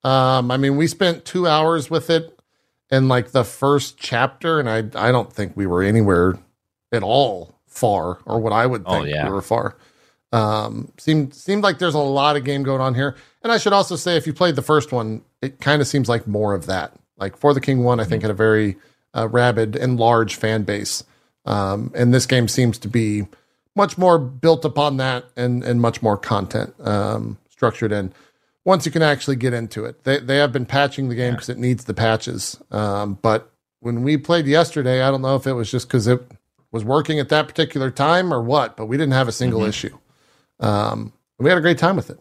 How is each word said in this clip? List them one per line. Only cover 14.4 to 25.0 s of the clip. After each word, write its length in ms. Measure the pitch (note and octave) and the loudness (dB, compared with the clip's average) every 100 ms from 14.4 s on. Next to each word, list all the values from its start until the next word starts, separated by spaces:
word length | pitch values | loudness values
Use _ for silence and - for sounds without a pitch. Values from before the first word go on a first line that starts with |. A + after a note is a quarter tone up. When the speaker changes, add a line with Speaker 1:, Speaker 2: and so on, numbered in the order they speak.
| F3+ C#3 | 0 0
Speaker 1:
the 60 | |
first 300 | - D3+ C#3+ | 2 0 2
one, 300 | B2+ A2 A2 _ _ | -4 -4 -8 _ _
it 180 | C3 - | -10 -4
kinda 240 | C#3+ D3 C#3 | 0 0 2
seems 220 | C#3+ B2 | 0 0
like 180 | A#2 - | -2 -2
more 260 | G#2 G#2 | -2 0
of 140 | G2 E2 | -2 -4
that. 260 | F#2 D#2 _ _ _ | -6 -6 _ _ _
Like, 180 | G2 - | -10 0
For 160 | D3 | 2
the 80 | C#3 | 2
King 220 | C3+ C3 | 0 2
one, 160 | B2 A#2+ | 2 2
I 40 | |
think, 180 | G#2 A2 | 0 -2
Speaker 2:
Mm-hmm. 60 | G#2+ | -2
Speaker 1:
had 40 | |
a 40 | G2+ | 2
very, 420 | A2 G#2+ G#2 F#2+ _ _ _ A2 | 2 4 0 -4 _ _ _ -6
uh, 120 | A2+ | -2
rabid 460 | A#2+ B2 A2+ G#2+ G#2+ | 2 2 2 -2 -2
and 240 | B2+ B2 | -2 2
large 360 | A#2 A#2 A2 - | 2 2 0 -2
fan 280 | A2 A2 | -2 -2
base. 400 | G2+ G#2 G#2 - - _ _ _ - | -2 -4 -6 -10 -12 _ _ _ -4
Um, 460 | G#2 G2 G2+ B2 - | -2 -2 -4 -6 0
and 180 | B2 | 2
this 120 | B2+ - | 4 2
game 220 | B2+ A2+ | 0 2
seems 300 | - B2 A2 | 2 0 0
to 80 | G#2 | -4
be 360 | A#2 G#2+ G#2 G2 _ _ _ _ - | -2 0 -2 -6 _ _ _ _ 0
much 220 | G3+ - | 0 2
more 220 | F#3 E3 | 4 4
built 460 | B2+ C3 E3 E3 D#3 | 2 0 2 2 2
upon 320 | C#3+ D3 | 0 0
that 280 | C3+ | 0